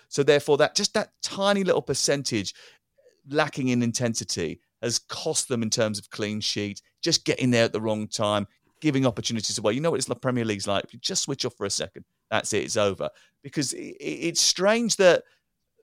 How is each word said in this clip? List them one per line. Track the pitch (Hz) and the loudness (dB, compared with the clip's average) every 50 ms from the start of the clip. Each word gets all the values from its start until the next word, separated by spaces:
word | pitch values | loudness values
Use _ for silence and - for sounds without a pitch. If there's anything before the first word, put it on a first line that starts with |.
| _ _ | _ _
So | - - 135 | -2 2 4
therefore, | 143 147 147 - - 147 139 | 6 6 6 4 4 4 4
that, | 151 - - | 4 2 2
just | - 208 - - | 0 -2 -2 -2
that | 214 202 - _ _ - | -2 -4 -4 _ _ -10
tiny | - - 196 196 202 202 196 196 | -8 -4 0 2 2 2 2 2
little | 180 170 - | 2 2 2
percentage | - - 139 - - - 143 143 127 - 127 107 95 - - - - - - _ _ _ _ _ _ _ _ _ _ 139 | 0 -2 -2 -2 0 0 0 0 -2 -2 -2 -2 -2 -4 -6 -12 -16 -20 -20 _ _ _ _ _ _ _ _ _ _ -4
lacking | 139 151 156 143 - 147 131 127 | -2 0 0 0 -2 -2 0 2
in | 123 120 120 | 2 2 2
intensity | 117 113 - 127 117 113 - 92 - - - 85 78 82 - _ _ _ _ | 2 0 0 0 -2 -2 -2 -6 -6 -4 -4 -2 -4 -4 -8 _ _ _ _
has | - 120 113 - | -4 -4 -4 -4
cost | - - - - - 165 156 - - - | -6 -8 -10 -6 -4 -2 -2 -2 -2 -2
them | 135 117 | -2 -2
in | 117 110 | -2 0
terms | - - 113 107 107 104 | 0 0 0 0 -2 -4
of | - - | -8 -10
clean | - - 110 104 107 107 | -8 -6 -4 -4 -4 -4
sheet, | 104 - - 104 104 101 101 - - _ _ _ | -4 -4 -4 -4 -4 -6 -6 -10 -16 _ _ _
just | - 170 160 - - | -2 0 0 0 0
getting | - - - 131 127 | 0 0 2 2 4
there | 123 117 117 | 4 4 4
at | 117 - | 4 2
the | 107 | 0
wrong | 110 113 107 107 107 107 | -2 -2 -2 -2 -4 -4
time, | - - 110 104 104 104 104 - _ _ _ _ _ _ | -4 -2 0 2 2 0 0 -4 _ _ _ _ _ _
giving | - 156 135 135 135 | -2 0 2 2 2
opportunities | 127 110 - 110 - 117 113 - - - - | 2 0 -2 -4 -4 -4 -4 -4 -4 -4 0
away. | 104 107 107 | 0 0 2
You | 131 | 2
know | 156 170 | 0 0
what | 147 - | 0 0
it's | - - | -2 -4
the | 127 | -6
Premier | - - 135 123 123 113 | -4 -2 -2 0 0 0
League's | 113 104 98 95 104 | 0 -2 -2 -2 -2
like. | 101 98 - | -2 -2 -2
If | - - | -4 -8
you | 117 | -8
just | - - 196 - - | -6 -4 -2 -2 -2
switch | - 139 - - | -4 -4 -4 -4
off | 123 - | -6 -6
for | - 101 | -4 -4
a | 98 | -4
second, | - - - - - - - _ _ _ _ - | -4 -4 -4 -6 -8 -12 -20 _ _ _ _ -4
that's | 110 107 - - 107 | -4 -2 -2 0 0
it, | 101 67 | -2 -2
it's | 78 90 110 | 0 0 2
over. | 104 101 95 - 76 76 - _ _ _ _ _ | 2 2 0 -2 -4 -8 -8 _ _ _ _ _
Because | - 143 - 165 147 127 - | -20 -8 -4 -4 -4 -2 -4
i-, | - | -6
i-, | - - - - | -10 -12 -12 -10
it's | 147 151 151 - - 170 165 - | -8 -8 -6 -4 -4 -2 0 0
strange | - - - - 180 202 220 233 240 214 - - | 2 2 2 2 2 2 2 2 2 0 2 4
that | 196 180 160 - - _ _ _ _ _ _ _ _ _ _ _ | 6 6 6 6 2 _ _ _ _ _ _ _ _ _ _ _